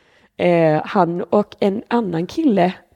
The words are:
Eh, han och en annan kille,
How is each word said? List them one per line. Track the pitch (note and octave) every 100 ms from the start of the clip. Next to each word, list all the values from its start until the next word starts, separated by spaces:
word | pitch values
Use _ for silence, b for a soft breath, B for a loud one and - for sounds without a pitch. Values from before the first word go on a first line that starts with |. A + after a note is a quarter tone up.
| b b b -
Eh, | F3 E3+ D#3+ D3+ -
han | G#3 E3+ F3
och | - G#3+ G#3 -
en | G#3 G3 -
annan | A#3+ G#3+ E3 F3
kille, | - D#4+ G3 F3 - _